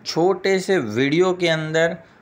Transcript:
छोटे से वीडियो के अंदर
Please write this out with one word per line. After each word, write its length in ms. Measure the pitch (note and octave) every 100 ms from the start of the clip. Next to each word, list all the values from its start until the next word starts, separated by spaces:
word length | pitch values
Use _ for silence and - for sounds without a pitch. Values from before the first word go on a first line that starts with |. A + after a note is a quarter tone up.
| -
छोटे 520 | D#3+ F3+ F#3 F#3+ F#3+
से 180 | F#3 F#3+
वीडियो 540 | A2+ G#2+ C#3 D#3+ F#3
के 140 | F3+ F3
अंदर 480 | D#3+ D#3 D#3+ E3 F3 - -